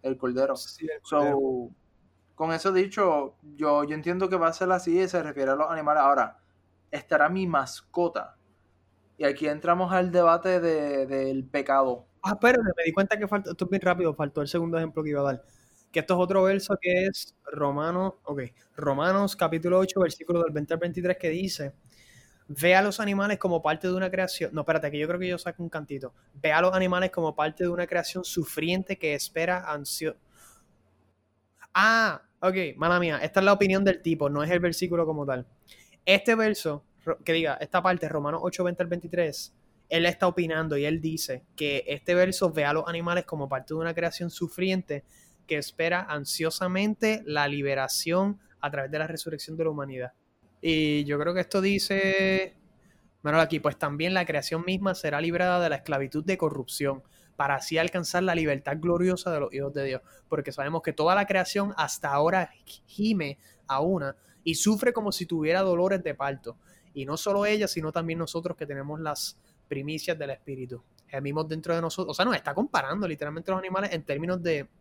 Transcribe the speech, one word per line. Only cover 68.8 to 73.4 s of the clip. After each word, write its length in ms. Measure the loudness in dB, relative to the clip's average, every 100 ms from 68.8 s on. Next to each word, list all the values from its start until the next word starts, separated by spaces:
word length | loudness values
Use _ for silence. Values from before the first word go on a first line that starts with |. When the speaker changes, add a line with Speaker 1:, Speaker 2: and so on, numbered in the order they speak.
| -8 -8
Speaker 2:
las 380 | -6 -6 -8 -12 _ _ _
primicias 500 | -8 -6 -6 -4 -4
del 140 | -6
Espíritu. 520 | -10 -12 -10 -10 -12 _ _ _
Gemimos 400 | -6 -4 -4 -4
dentro 260 | -6 -2 -2
de 60 |
nosotros. 300 | -2 -4 -6
O 20 | -2
sea, 100 | 0
nos 100 | 0
está 180 | -4
comparando 540 | -4 -2 -2 -2 -4 -4
literalmente 440 | -4 -6 -8